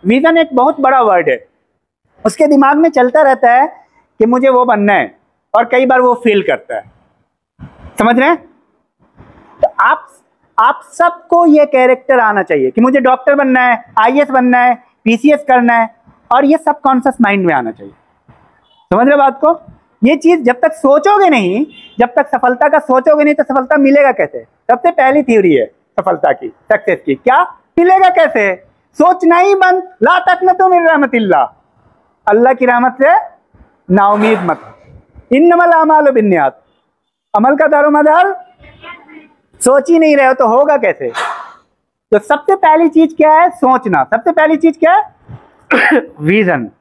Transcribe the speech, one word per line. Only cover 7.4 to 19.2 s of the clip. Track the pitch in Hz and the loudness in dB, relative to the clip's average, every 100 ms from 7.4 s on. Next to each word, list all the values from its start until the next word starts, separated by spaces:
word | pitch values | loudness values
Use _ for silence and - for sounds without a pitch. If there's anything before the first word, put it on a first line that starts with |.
| _ _ - _ - - | _ _ -20 _ -20 -4
समझ | 220 233 | 0 2
रहे | 269 | 0
हैं? | 339 - _ _ _ _ _ _ _ - - _ - | -2 -6 _ _ _ _ _ _ _ -20 -20 _ -6
तो | - - | -6 -2
आप, | - - - _ _ _ _ - | -2 -2 -6 _ _ _ _ -2
आप | 226 285 | -2 -2
सबको | - - 339 349 - 339 339 | -12 -4 -2 -2 -4 0 2
ये | 302 294 | 2 2
character | 277 254 254 - 262 | 0 0 0 0 0
आना | 220 208 | 0 -2
चाहिए | 185 156 131 | -2 -2 -2
कि | 131 | 0
मुझे | 247 269 | 0 2
doctor | 254 254 254 285 | 0 0 0 0
बनना | 269 254 | 0 0
है, | 247 233 - - | 0 -2 -4 -2
आईएएस | 220 269 285 | 0 0 0
बनना | 262 247 247 | 0 0 2
है, | 247 240 _ _ | 0 -2 _ _
पीसीएस | - 226 294 294 294 | -4 0 0 0 2
करना | 254 240 | 0 2
है, | 233 226 _ _ _ _ 240 | 0 -2 _ _ _ _ 0
और | 277 | 2
ये | 311 | 0
subconscious | 311 294 - 262 277 262 | -2 -4 -2 -2 -2 -2
mind | 214 202 180 | -2 0 -2
में | |
आना | 143 117 | -2 -6
चाहिए। | 107 98 _ _ _ _ _ _ _ _ _ _ | -12 -20 _ _ _ _ _ _ _ _ _ _
समझ | 185 254 | -2 0
रहे | |
बात | 285 | 2